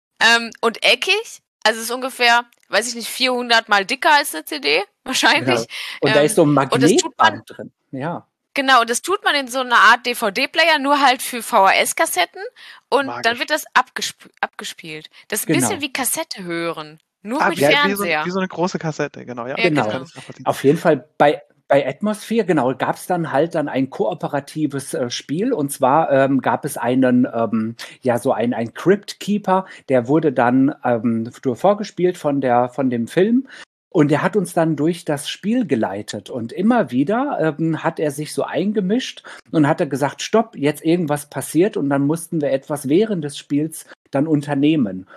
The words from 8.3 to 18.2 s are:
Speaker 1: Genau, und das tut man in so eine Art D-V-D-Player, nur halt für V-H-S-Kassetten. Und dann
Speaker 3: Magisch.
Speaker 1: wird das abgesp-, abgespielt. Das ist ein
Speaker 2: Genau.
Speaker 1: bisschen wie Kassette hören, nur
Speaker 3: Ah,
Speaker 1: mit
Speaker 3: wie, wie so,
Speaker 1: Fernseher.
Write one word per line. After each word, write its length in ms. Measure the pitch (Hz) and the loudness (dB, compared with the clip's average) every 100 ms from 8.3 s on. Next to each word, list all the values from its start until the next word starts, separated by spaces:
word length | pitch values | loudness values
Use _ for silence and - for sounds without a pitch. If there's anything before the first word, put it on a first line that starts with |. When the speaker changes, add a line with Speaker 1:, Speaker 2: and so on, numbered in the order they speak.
| _ _ | _ _
Speaker 1:
Genau, 260 | - 269 262 | -4 4 4
und 80 | 226 | 4
das 100 | 240 | -2
tut 240 | - 403 | -2 -2
man 100 | 403 | 0
in 140 | 294 262 | -2 -2
so 120 | 262 | -4
eine 160 | 247 233 | 2 6
Art 280 | 196 247 | 8 6
D-V-D-Player, 760 | 247 240 220 196 285 330 330 302 | 2 -2 -2 -2 -2 2 2 2
nur 220 | 269 285 | 2 4
halt 220 | 277 262 | 4 2
für 200 | - 247 | -2 -10
V-H-S-Kassetten. 1000 | 208 233 190 - 247 - 330 - 349 370 427 - - - - | 0 4 4 4 0 -2 -2 -2 -4 -6 -16 -16 -20 -20 -2
Und 160 | 269 269 | -2 -2
dann 160 | 240 | -4
Speaker 3:
Magisch. 160 | 233 240 | -4 -2
Speaker 1:
wird 120 | 294 | -4
das 140 | 302 - | -6 0
abgesp-, 560 | 254 - - - - - _ | 0 0 -4 -10 -10 -20 _
abgespielt. 680 | - - 202 - 165 156 - - - | -10 -8 -16 -14 -14 -14 -16 -20 -8
Das 120 | 214 | -6
ist 80 | - | -2
ein 60 | |
Speaker 2:
Genau. 120 | 311 240 | 0 0
Speaker 1:
bisschen 120 | 285 | -2
wie 120 | 285 | -6
Kassette 500 | - 254 - 330 - | -6 -4 -4 -8 -10
hören, 540 | 175 170 170 160 151 156 _ _ | -8 -6 -6 -6 -12 -18 _ _
nur 180 | 202 196 | -6 -2
Speaker 3:
Ah, 80 | 190 | 0
Speaker 1:
mit 80 | 165 | 2
Speaker 3:
wie, 40 | |
wie 40 | 143 | 2
so, 60 | |
Speaker 1:
Fernseher. 540 | 165 294 202 190 156 | 4 2 0 -2 -2